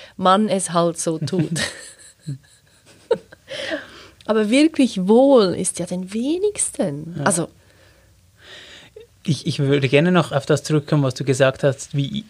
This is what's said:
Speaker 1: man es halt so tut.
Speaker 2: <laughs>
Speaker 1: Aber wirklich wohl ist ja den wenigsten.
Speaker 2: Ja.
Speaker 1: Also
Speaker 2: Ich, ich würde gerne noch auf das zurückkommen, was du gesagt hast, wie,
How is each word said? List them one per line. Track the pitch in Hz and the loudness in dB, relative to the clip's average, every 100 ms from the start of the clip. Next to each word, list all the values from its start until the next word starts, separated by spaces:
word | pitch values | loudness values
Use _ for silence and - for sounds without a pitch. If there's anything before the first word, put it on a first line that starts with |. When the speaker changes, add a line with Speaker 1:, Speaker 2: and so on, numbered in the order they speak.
| - - | -20 -4
Speaker 1:
man | 185 196 214 | 2 2 2
es | 196 180 | 0 0
halt | 170 170 165 | 0 0 -2
so | 170 160 | -4 -4
tut. | 151 185 156 160 - - - - - _ 151 | -2 -2 -2 -2 -6 -8 -18 -20 -20 _ -14
Speaker 2:
<laughs> | 135 _ _ _ _ _ - _ - - - - 554 554 302 - - - _ - | -14 _ _ _ _ _ -20 _ -6 -6 -20 -14 -12 -8 -10 -10 -20 -20 _ -2
Speaker 1:
Aber | 220 208 | 0 2
wirklich | 262 311 320 254 190 185 | 4 4 2 0 0 4
wohl | 233 277 254 190 | 6 8 6 4
ist | - 185 - | 0 -4 -6
ja | 175 | -6
den | 180 185 | -6 -6
wenigsten. | 214 262 349 415 415 - - 196 143 165 170 | -6 -2 -2 -2 -2 -6 -2 -4 -4 -8 -4
Speaker 2:
Ja. | |
Speaker 1:
Also | 139 165 151 _ _ _ _ _ _ _ _ _ - - - - - - - _ | -2 -2 -4 _ _ _ _ _ _ _ _ _ -20 -20 -20 -20 -20 -20 -20 _
Speaker 2:
Ich, | - 135 170 | -4 -4 -4
ich | 135 | -2
würde | 139 139 135 | 0 0 4
gerne | 139 175 | 4 4
noch | 180 - | 2 2
auf | 143 - | -2 0
das | 147 | 0
zurückkommen, | - 151 147 151 | 2 -2 0 0
was | 135 | 0
du | - | -2
gesagt | 139 127 131 - | -2 2 2 2
hast, | 143 - - | -2 -2 -6
wie, | 143 139 - | -6 -4 -6